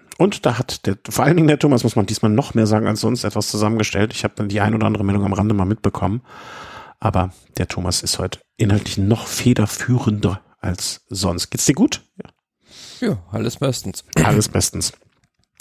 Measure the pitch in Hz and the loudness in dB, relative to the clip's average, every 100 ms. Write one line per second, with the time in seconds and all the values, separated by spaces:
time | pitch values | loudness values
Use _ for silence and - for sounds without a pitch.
0 | _ - 190 - 147 117 - - - 98 | _ 2 2 2 0 0 -2 -6 -4 -4
1 | - - 135 175 156 147 151 123 117 117 | -4 0 4 6 6 4 4 4 4 2
2 | 98 107 110 107 - 117 110 107 107 107 | 0 0 2 2 2 2 2 2 2 0
3 | 113 120 107 107 - 107 107 110 107 - | -2 -2 -2 -4 -2 0 0 0 0 0
4 | 107 - 110 - 104 104 104 110 107 104 | 0 -2 -6 -4 -4 0 0 2 2 2
5 | 98 101 98 95 104 104 95 107 101 - | 2 2 0 2 2 2 2 0 -2 -2
6 | 95 113 - - - - - - - - | -2 -4 -8 -18 -20 -18 -18 -18 -20 -6
7 | - 92 92 - _ - 90 - 90 - | -2 0 -2 -4 _ -6 -6 -4 -4 -4
8 | - - 90 - _ - 104 101 - - | -4 -4 -4 -8 _ -2 2 2 0 -2
9 | 98 110 - - 123 123 107 - - 123 | 0 0 -2 -2 2 4 2 -2 0 0
10 | 110 104 104 95 - _ 98 87 - - | 2 0 0 -2 -8 _ -6 -6 -6 -10
11 | _ 95 92 87 - - - 143 254 - | _ -4 -2 -2 -4 -4 -4 -2 -2 -2
12 | - - - _ _ _ _ - - - | -12 -20 -20 _ _ _ _ -20 -20 -8
13 | 233 113 - 107 113 - 135 123 101 - | -4 -4 -6 -6 -6 -4 -4 -4 -8 -12
14 | - - 110 107 104 101 - - - - | -4 0 4 4 2 0 -2 -2 -6 -8
15 | _ _ _ _ _ - | _ _ _ _ _ -20